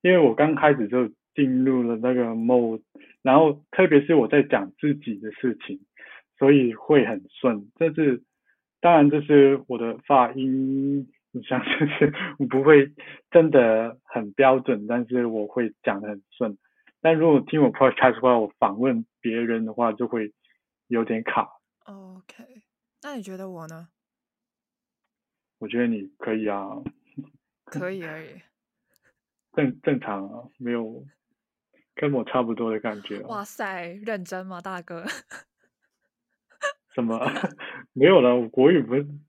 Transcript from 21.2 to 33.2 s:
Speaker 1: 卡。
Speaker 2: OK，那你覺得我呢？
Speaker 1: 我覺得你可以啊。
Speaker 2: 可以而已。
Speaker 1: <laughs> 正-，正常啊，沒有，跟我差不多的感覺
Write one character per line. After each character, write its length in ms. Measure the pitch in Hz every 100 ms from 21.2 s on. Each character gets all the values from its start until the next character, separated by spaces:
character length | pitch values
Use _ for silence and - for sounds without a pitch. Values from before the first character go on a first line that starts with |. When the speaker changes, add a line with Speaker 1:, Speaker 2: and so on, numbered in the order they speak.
Speaker 1:
卡。 260 | 113 - 104 - _ _ -
Speaker 2:
OK， 580 | 196 190 185 185 - 233 247 _ _ _ _
那 140 | 285 277
你 60 |
覺 160 | 190 190
得 120 | 190
我 160 | 180 160
呢？ 200 | 165 165 _ _ _ _ _ _ _ _ _ _ _ _ _ _ _ _ _
Speaker 1:
我 80 | 107
覺 100 | 120
得 80 | 120
你 240 | 110 95 _
可 160 | -
以 120 | 110 107
啊。 240 | 101 98 95 - _ _ - 151 _ _ _
Speaker 2:
可 260 | _ 147 180
以 140 | 190
而 180 | 165 156
已。 200 | 156 - _ _ _ _ _ _
Speaker 1:
<laughs> 600 | _ _ _ _ _ -
正-， 240 | 139 123
正 160 | - 131
常 260 | - 101 98
啊， 220 | 113 123 _
沒 140 | 120
有， 320 | 120 110 120 139 _ _ _ _ _ _ _ _ -
跟 160 | 147
我 100 | 135 110
差 180 | 127
不 100 | 117
多 160 | 113 113
的 80 | 107
感 200 | 117 104
覺 200 | 101 101